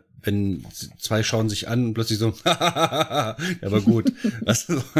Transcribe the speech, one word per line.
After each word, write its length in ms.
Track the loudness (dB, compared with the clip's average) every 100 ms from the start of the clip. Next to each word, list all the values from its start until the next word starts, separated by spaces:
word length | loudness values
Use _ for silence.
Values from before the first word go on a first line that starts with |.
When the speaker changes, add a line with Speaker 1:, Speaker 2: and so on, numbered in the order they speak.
| _ -8
Speaker 1:
wenn 420 | -2 0 0 -4 -8 -14 -16 -10
zwei 220 | -2 0
schauen 260 | 2 2 0
sich 200 | -2 -2
an 180 | 0 0
und 80 |
plötzlich 240 | 0 -2 0
so, 160 | 0 0
<laughs> 40 |
ja, 920 | -2 0 0 2 0 0 0 0 -2 -4 -6 -4
aber 180 | 0 2
gut. 320 | 6 4 2 -2 -4
Speaker 2:
<laughs> 180 | -2 0
Speaker 1:
Also, 360 | 0 0 -4 -2 -2